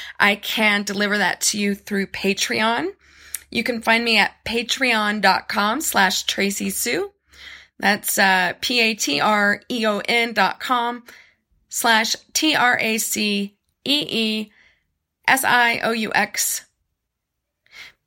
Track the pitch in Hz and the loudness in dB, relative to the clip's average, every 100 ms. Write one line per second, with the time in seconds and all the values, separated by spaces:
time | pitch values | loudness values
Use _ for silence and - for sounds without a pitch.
0 | - - 202 208 - - 214 208 202 196 | -14 2 2 2 -4 0 2 2 -2 -2
1 | 208 208 180 - - - 202 202 - 196 | 0 2 0 0 -2 0 -2 -2 -4 -4
2 | 190 - 196 196 - - 220 240 339 403 | -4 -2 -2 0 -2 0 0 0 -4 -8
3 | _ - - - - 233 233 226 226 226 | _ -20 -14 -14 -6 -4 -4 -2 2 2
4 | 233 214 185 - - 233 233 - 262 220 | 2 2 2 -2 -6 -6 -4 -2 0 2
5 | 208 208 190 180 - 220 208 254 - 208 | 0 2 2 2 0 -2 0 0 0 2
6 | 190 - - - 196 - 202 - 240 294 | 2 2 -4 -2 -2 -2 -6 -4 -4 -4
7 | 392 _ _ - - - - _ 196 202 | -4 _ _ -20 -20 -20 -20 _ 0 0
8 | - - 196 185 180 - - 247 226 220 | -2 2 4 4 2 -4 -2 0 0 0
9 | - 285 196 208 202 - - 247 220 208 | -2 0 2 2 2 0 -4 -2 0 0
10 | - 233 233 220 190 - - 247 240 240 | 0 0 0 0 0 -2 -2 0 0 -6
11 | - - _ _ _ _ _ - 233 220 | -12 -20 _ _ _ _ _ -2 2 2
12 | 226 - _ - 311 285 247 - 226 220 | 2 -4 _ 0 2 2 2 2 0 -2
13 | - 214 208 202 202 _ _ _ - 285 | -2 -2 -2 -2 -4 _ _ _ -2 -2
14 | - 226 220 214 214 _ _ _ _ _ | 0 -2 -2 -4 -8 _ _ _ _ _
15 | _ _ - 262 - 240 240 - 220 233 | _ _ 0 2 4 4 2 0 -2 -2
16 | 214 - 208 - - - - _ _ _ | -2 0 -2 -2 -4 -6 -10 _ _ _
17 | _ _ _ _ _ _ _ - - _ | _ _ _ _ _ _ _ -20 -20 _